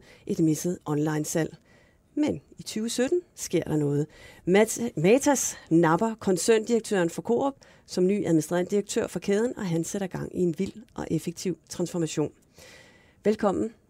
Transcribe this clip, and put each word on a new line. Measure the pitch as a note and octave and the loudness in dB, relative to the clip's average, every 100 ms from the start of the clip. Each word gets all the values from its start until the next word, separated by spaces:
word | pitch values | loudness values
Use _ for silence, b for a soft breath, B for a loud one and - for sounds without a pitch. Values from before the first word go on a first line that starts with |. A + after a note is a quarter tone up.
| B B - | B B -6
et | G3 | 2
misset | D#3+ D3+ F3 F3+ - | 2 2 -2 -4 -4
online-salg. | D3 D3+ D3+ D3+ E3+ D3+ - b b b b _ D4 | -2 0 -2 -2 -2 -2 -6 b b b b _ -2
Men | D4 D#3 - - | -2 -2 -10 -16
i | |
tyve | - A3 A3+ | -10 -6 -4
sytten | A#3+ C4 F4+ - - | -2 0 0 -4 -12
sker | - E3+ | -4 -2
der | - D3+ | 0 0
noget. | C#3+ C#3+ D3+ B B B - | 2 0 -2 B B B 2
Mat-, | F#3+ A3 - A#3+ - | 4 4 0 -4 0
Matas | G3 C4 C#4+ C4+ - - B | 4 4 4 2 -2 -8 B
napper | D#3+ E3 E3+ A3+ A3 | 4 6 4 0 -2
koncerndirektøren | G3+ F3+ - A3 G#3+ A#3 - G3 E3+ | -2 0 4 2 4 -2 0 0 0
for | - | -2
Coop | - A#3 C#4 - b b - | -2 0 0 -4 b b -8
som | - F#3 | 0 2
ny | G#3 - | 2 2
administrerende | D#3+ D3+ F3 F3+ | 2 2 -2 0
direktør | G3+ G3+ A#3 - | -2 0 -4 -4
for | F3 | -4
kæden, | - G3+ A#3+ - | 0 0 0 -2
og | F#3+ | -2
han | E3 | -2
sætter | E3 G3+ F#3+ | -2 -4 -6
gang | - D3 - | -6 -6 0
i | |
en | F3 D3+ | 0 0
vild | F#3+ G#3+ - | -4 -6 -16
og | - - | -12 -4
effektiv | D#3+ - - F#3+ E3 _ | -2 -4 -6 -6 -6 _
transformation. | - E3+ F3 D#3+ - D3 - B B B B B B B B | -6 -4 -2 -2 -2 -4 -6 B B B B B B B B
Velkommen | G3+ G#3+ G#3 - A3 - | -2 0 0 0 -4 -8